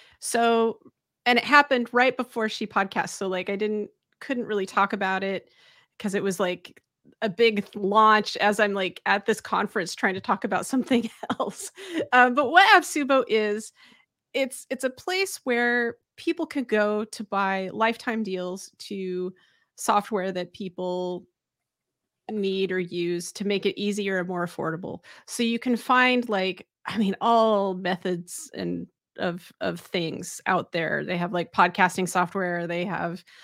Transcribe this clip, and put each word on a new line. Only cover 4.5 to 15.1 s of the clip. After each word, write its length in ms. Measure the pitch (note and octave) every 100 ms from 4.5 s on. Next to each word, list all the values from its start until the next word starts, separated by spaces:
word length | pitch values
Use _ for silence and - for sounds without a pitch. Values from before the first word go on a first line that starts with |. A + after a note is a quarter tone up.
| G#3 G3
talk 260 | - G3
about 280 | G#3 F#3+ F#3+
it 280 | G3 F#3+ - _ _ _ _ -
'cause 160 | G#3
it 80 | F#3+
was, 180 | G3 F3+
like, 420 | F#3 F3+ - - _ _ _ _
a 60 | A3
big 400 | E3+ A#3 G#3+ G#3
launch 640 | G#3 G3 G#3 A3 G#3+ - -
as 200 | G#3 G#3
I'm, 140 | G#3
like, 300 | G3 F#3 - -
at 200 | G3 -
this 140 | G#3+
conference 540 | - F#3 G3+ G#3 F3+
trying 200 | - G#3+
to 60 | F#3+
talk 240 | - G3+
about 220 | A3 F#3 F3+
something 420 | C4 A#3+ A#3+ A3+ -
<laughs> 200 | - -
else. 300 | B3 - - - F#4+ E4 -
Um, 220 | B3+ B3+
but 160 | B3 B3+
what 160 | E4+ G4
AppSumo 500 | G4 - D4+ C4+ C4+ -
is, 440 | A3 G#3+ G#3 - - - _ _ _ _
it's, 320 | C4+ C4+ - -
it's 140 | C4
a 60 | C4
place 500 | B3+ -